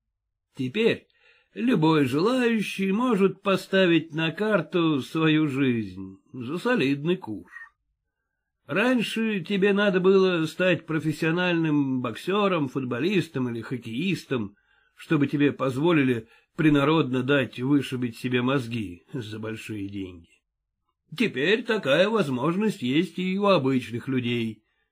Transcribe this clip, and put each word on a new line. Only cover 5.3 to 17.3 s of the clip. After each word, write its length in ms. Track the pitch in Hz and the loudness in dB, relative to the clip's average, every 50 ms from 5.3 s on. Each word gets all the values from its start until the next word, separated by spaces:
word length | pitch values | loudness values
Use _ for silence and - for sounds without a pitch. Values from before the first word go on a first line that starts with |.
| 156 156 156 147 | 4 2 2 0
жизнь 720 | 127 135 143 131 120 113 107 95 92 95 95 95 95 - _ _ | 0 0 0 0 0 -2 -4 -6 -10 -12 -14 -14 -16 -20 _ _
за 260 | - 131 117 123 156 180 | -14 -12 -10 -8 -6 -4
солидный 580 | - 240 247 208 135 139 139 143 143 170 185 | -2 0 0 2 2 0 0 0 0 -2 -2
куш. 340 | 180 - 110 107 92 - - - - - - _ _ _ _ _ _ _ _ _ _ _ _ _ _ _ _ _ _ _ | -2 -4 -10 -12 -12 -14 -16 -20 -20 -20 -20 _ _ _ _ _ _ _ _ _ _ _ _ _ _ _ _ _ _ _
Раньше 760 | - 147 185 226 247 262 240 190 - - 220 226 220 214 190 | -6 -2 0 0 2 0 0 -2 -2 -4 -4 -2 -2 -2 -4
тебе 320 | 156 - 202 190 190 208 | -4 -4 -2 2 2 2
надо 280 | 196 202 208 202 185 190 | 4 4 2 2 2 4
было 460 | 175 190 196 190 185 185 180 165 160 | 4 6 6 6 4 4 2 0 -2
стать 400 | 156 - - 180 185 170 - - | -2 -2 0 2 2 2 0 -2
профессиональным 1120 | - 156 160 151 160 151 - 170 160 160 180 180 180 170 165 160 156 147 147 139 135 131 127 | -4 -4 -2 -2 -2 -2 0 0 0 0 0 0 0 2 2 2 2 2 2 2 0 0 -2
боксером, 680 | 123 120 110 - - 175 190 214 202 196 180 165 143 127 | -2 -4 -6 -6 -4 -2 0 2 2 2 2 0 -2 -2
футболистом 840 | - 143 131 123 123 117 143 190 214 175 143 - - 135 127 120 | -2 -4 -4 -4 -2 -2 0 0 0 0 0 -2 -4 -4 -4 -4
или 100 | 117 117 | -4 -6
хоккеистом, 960 | 110 - 139 120 - 110 113 127 175 196 165 - - - 143 120 104 98 - _ _ _ _ _ _ _ _ | -8 -8 -8 -8 -8 -8 -6 -4 -2 -2 -4 -4 -4 -4 -4 -4 -4 -6 -10 _ _ _ _ _ _ _ _
чтобы 320 | - - - 165 147 143 | -12 -4 0 0 2 2
тебе 260 | 139 156 143 143 139 | 2 2 2 2 2
позволили 760 | 120 - 131 135 120 131 151 175 175 147 135 131 123 113 - - _ _ _ _ _ | 2 0 -2 -2 -2 0 2 2 4 4 4 2 0 -2 -4 -12 _ _ _ _ _
принародно 680 | - 151 156 147 143 139 147 160 165 143 127 127 127 | 0 2 4 4 4 4 4 2 2 2 0 -2 -2
дать 380 | 127 127 | 0 0